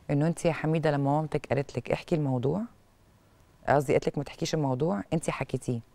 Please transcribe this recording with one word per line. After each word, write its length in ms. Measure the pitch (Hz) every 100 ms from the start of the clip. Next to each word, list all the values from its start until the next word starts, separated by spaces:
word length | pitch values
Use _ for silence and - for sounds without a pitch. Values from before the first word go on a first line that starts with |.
| -
إنه 160 | 147 156
أنت 180 | 165
يا 80 | 170
حميدة 380 | 156 156 160 156
لما 200 | 143 139
مامتك 360 | 147 156 147 -
قالت 300 | 127 143 -
لك 160 | -
احكي 220 | - -
الموضوع، 480 | 165 143 127 131 170 233 - _ _ _ _ _ _ _ _ -
قصدي 240 | 135 139
قالت 140 | 151 -
لك 100 | 151
ما 60 |
تحكيش 300 | 143 - 143
الموضوع، 480 | 160 143 127 156 196 -
أنت 180 | 170 -
حكيتيه. 500 | - 131 135 - 120 -